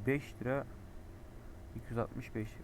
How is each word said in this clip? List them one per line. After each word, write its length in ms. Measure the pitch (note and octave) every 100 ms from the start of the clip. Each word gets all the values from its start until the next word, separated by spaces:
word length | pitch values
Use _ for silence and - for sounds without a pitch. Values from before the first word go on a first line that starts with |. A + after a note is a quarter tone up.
| A2
beş 280 | C#3+ - -
lira. 240 | B2 C#3 - - - - - - - - - - - A#2
İki 140 | -
yüz 80 | A#2
altmış 380 | - - - A2+
beş. 140 | G#2+ -